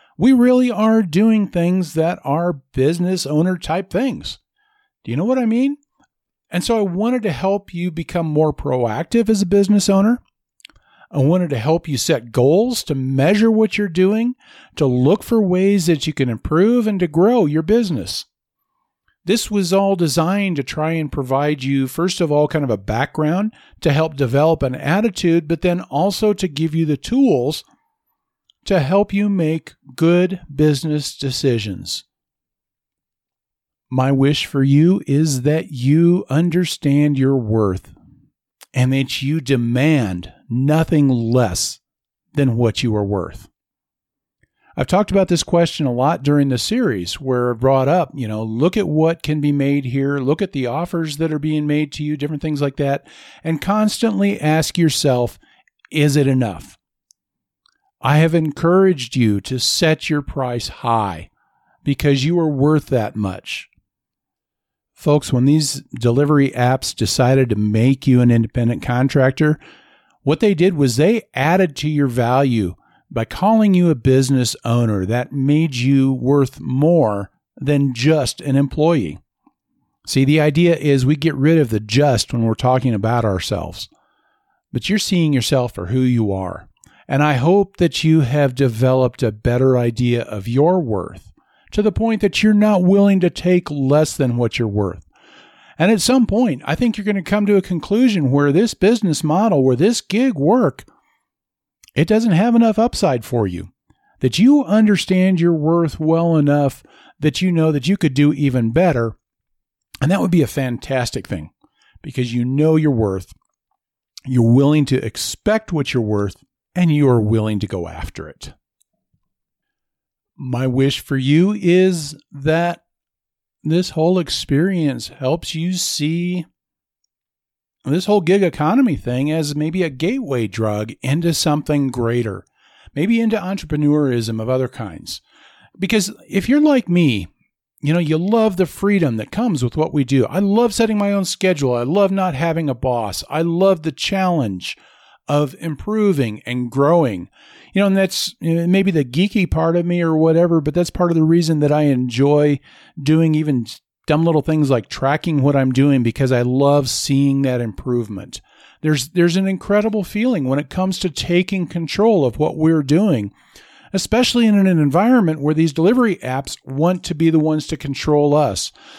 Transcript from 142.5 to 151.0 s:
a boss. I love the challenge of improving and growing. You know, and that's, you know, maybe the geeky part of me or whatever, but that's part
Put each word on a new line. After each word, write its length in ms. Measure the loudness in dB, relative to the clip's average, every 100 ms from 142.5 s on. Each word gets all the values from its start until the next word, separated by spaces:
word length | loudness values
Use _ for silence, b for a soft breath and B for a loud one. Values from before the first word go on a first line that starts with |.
| -2 -4
a 40 |
boss. 500 | -4 -4 -2 -4 -8 -6
I 140 | -4
love 400 | -2 2 2 2
the 80 | -4
challenge 840 | -6 -4 -2 0 0 -2 -6 -10 -14 b b b b -4
of 280 | -2 -2 -6
improving 800 | -10 -8 -4 0 2 2 -2 -6 -8
and 240 | -6 -4
growing. 600 | 0 2 4 2 -2 -10 B B B B
You 60 | 0
know, 80 | 2
and 100 | 2
that's, 380 | 0 -2 -8 -6
you 160 | -2 0
know, 120 | 2
maybe 240 | 2 2
the 140 | 0 0
geeky 440 | 0 0 0 -2
part 260 | 0 0 0
of 100 | 0
me 160 | -2
or 140 | 0 2
whatever, 460 | 2 4 2 2
but 120 | 0
that's 160 | -2 -2
part 220 | 0